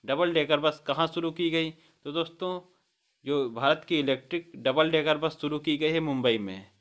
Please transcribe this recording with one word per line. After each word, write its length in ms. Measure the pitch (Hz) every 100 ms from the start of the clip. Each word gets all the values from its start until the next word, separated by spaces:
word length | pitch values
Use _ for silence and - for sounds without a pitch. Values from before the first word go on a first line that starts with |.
डबल 300 | 107 143 175
डेकर 260 | 165 143 147
बस 240 | 151 147 -
कहाँ 200 | 139 165
शुरू 240 | 170 165
की 180 | 165 170
गई? 220 | 160 160
तो 400 | 160 _ _ 143
दोस्तों 480 | 151 165 170 185 180 180 _ _ _ _ _ 127
जो 240 | 143 127
भारत 360 | 113 139 156 -
की 120 | 160
इलेक्ट्रिक 520 | 139 131 - 175 165 -
डबल 360 | 127 135 160
डेकर 260 | 160 151 151
बस 200 | 160 147
शुरू 180 | 147 151
की 180 | 151 151
गई 140 | 156
है 80 | 165
मुंबई 380 | 160 135 123 113
में। 340 | 98 95 98 _